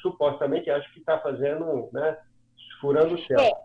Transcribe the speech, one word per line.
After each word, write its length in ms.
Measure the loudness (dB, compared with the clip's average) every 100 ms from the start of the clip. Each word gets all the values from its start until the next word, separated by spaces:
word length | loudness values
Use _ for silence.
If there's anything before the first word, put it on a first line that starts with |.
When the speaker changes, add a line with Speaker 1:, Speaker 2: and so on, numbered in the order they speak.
Speaker 1:
supostamente 680 | -6 0 0 0 -2 -2 0
acha 160 | -2 -4
que 80 | -10
tá 180 | -2 -2
fazendo, 680 | -2 -4 -2 -2 -4 -4 -4
né? 260 | -4 -4 -4 -12 _ _ _ -20 -8
Furando 340 | 0 4 4
o 120 | 2 0
céu. 140 | 4
Speaker 2:
É, 100 | 4 2